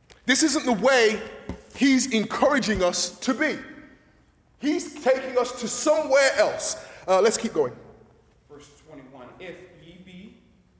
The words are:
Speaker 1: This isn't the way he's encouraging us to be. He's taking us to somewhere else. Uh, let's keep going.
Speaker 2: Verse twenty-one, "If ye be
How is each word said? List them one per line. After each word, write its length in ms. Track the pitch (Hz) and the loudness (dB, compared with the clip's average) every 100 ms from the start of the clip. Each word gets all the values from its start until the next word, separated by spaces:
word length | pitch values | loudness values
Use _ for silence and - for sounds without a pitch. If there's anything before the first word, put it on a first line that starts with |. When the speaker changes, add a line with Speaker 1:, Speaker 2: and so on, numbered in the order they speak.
| _ - | _ -8
Speaker 1:
This 180 | - 262 | 0 2
isn't 220 | 311 277 | 2 0
the 80 | 254 | 0
way 480 | 208 247 262 220 214 - - - - - | 2 4 4 4 0 -8 -14 -16 -16 -18
he's 320 | - 277 262 262 | 0 2 4 2
encouraging 680 | 220 208 - 269 277 202 202 | -2 -2 2 2 2 0 0
us 280 | 180 - - - | 0 0 -6 -4
to 140 | - | -4
be. 240 | 269 302 - - - - - _ _ _ _ _ _ | -2 -2 -4 -12 -20 -20 -20 _ _ _ _ _ _
He's 440 | 277 349 - - | -2 -2 -6 -4
taking 340 | 254 262 262 247 | 0 0 -2 -2
us 240 | 233 - | -4 -6
to 80 | 214 | -6
somewhere 640 | - 311 311 285 269 269 - | -2 0 0 2 2 4 2
else. 400 | 175 - - - - - - | 0 0 -4 -6 -12 -12 0
Uh, 120 | 185 | 4
let's 160 | 220 214 | 4 0
keep 160 | 220 | -4
going. 220 | 160 127 117 - - - _ _ _ _ | -2 -2 -4 -20 -20 -20 _ _ _ _
Speaker 2:
Verse 200 | 143 - - 156 | -20 -20 -20 -20
twenty-one, 400 | 143 131 131 120 - | -20 -20 -20 -20 -18
"If 160 | 180 - - 151 | -16 -16 -20 -20
ye 140 | 160 180 185 | -20 -20 -20
be 320 | 185 220 - _ _ _ | -20 -20 -20 _ _ _